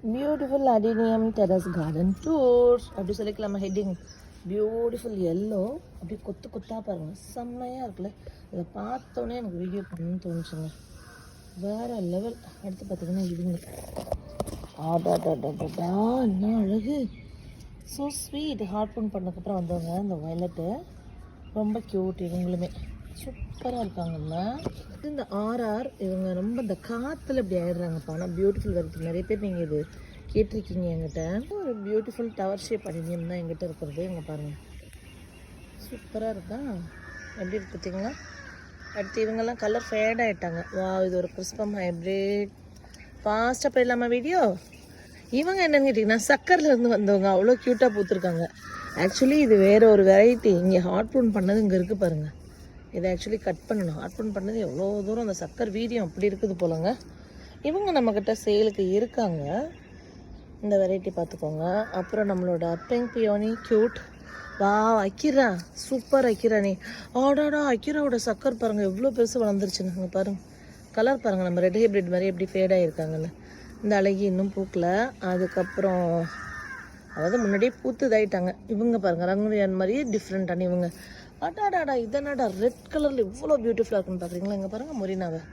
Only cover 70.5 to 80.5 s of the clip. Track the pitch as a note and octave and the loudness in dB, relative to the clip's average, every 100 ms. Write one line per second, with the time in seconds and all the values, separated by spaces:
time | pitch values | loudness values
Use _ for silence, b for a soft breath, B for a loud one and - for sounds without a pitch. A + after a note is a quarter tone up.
70.5 | B B B B - A#3 C4+ A#3 F#3+ F3+ | B B B B 2 2 2 2 0 2
71.5 | F3 F#3 G3 A3+ G3+ F3 F3+ F#3+ F3 F#3 | 2 2 6 4 4 2 0 0 -2 -2
72.5 | F#3+ F#3+ F#3 E3+ D#3 D#3 D#3+ D#3+ - B | 2 4 4 4 0 -4 -4 -6 -8 B
73.5 | B B B G#3 G3+ G3 F#3+ G3+ F#3 G3 | B B B 2 4 4 2 2 2 0
74.5 | G3 F#3+ F#3 E3+ F#3+ B3+ - F#3 F3+ F3+ | -2 -4 0 2 2 0 -2 -2 0 0
75.5 | - F#3 - F#3+ F3+ F3 E3+ E3 - - | 0 -2 0 0 2 2 0 -2 -8 -12
76.5 | - - - - - - - E3 A#3+ G#3 | -12 -12 -14 -16 -20 -14 -4 0 2 2
77.5 | G3 A#3+ - C4 A#3 C4+ A3 G#3 F#3+ F3+ | 4 2 0 -6 0 2 4 4 0 -2
78.5 | - - G#3 A#3 A3+ F#3 E3+ F3+ G3 G#3+ | -4 -6 0 2 2 2 2 0 0 2
79.5 | G#3+ G3 F#3 F#3+ B3+ C4 G#3+ - F#3+ F3+ | 2 2 2 0 0 0 -2 -2 -4 -2